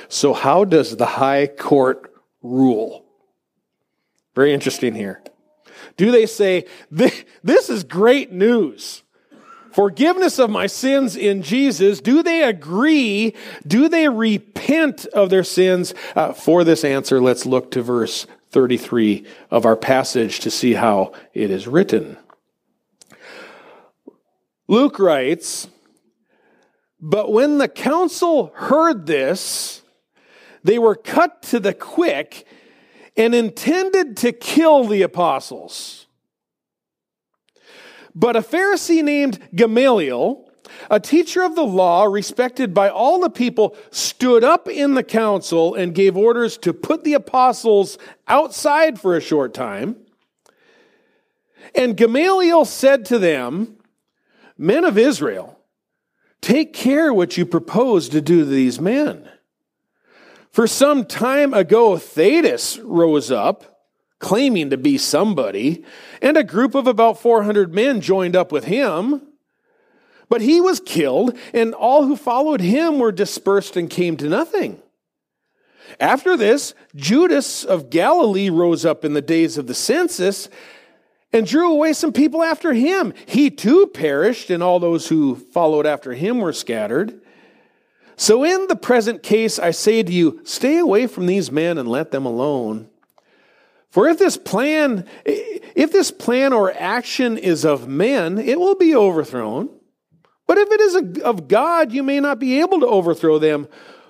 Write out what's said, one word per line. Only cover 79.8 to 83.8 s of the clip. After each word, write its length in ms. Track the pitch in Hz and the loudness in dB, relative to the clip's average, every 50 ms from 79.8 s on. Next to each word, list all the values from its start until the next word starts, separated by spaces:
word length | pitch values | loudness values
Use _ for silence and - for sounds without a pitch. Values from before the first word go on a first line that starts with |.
| - - 240 330 359 349 - - 180 196 202 - - - - - - - - - _ _ _ _ _ _ _ _ _ _ - | -2 -2 0 0 0 -2 -4 -4 -4 -4 -4 -6 -10 -18 -20 -20 -20 -20 -20 -20 _ _ _ _ _ _ _ _ _ _ -2
and 160 | 226 220 170 | -2 0 0
drew 240 | 202 311 349 349 320 | 0 0 2 2 2
away 220 | 294 302 320 294 | 2 2 0 0
some 180 | - - 311 214 | -2 -2 -2 0
people 320 | 240 294 302 247 320 330 | 0 0 0 0 0 -2
after 280 | 330 320 302 - 339 262 | -2 -2 -2 -2 -2 0
him. 400 | 226 247 320 381 392 330 202 - - - | 0 0 0 0 0 -2 -4 -6 -12 -10
He 240 | - - 226 294 269 | -4 0 0 2 0
too 380 | - - - 208 285 370 | 0 -2 0 2 4 4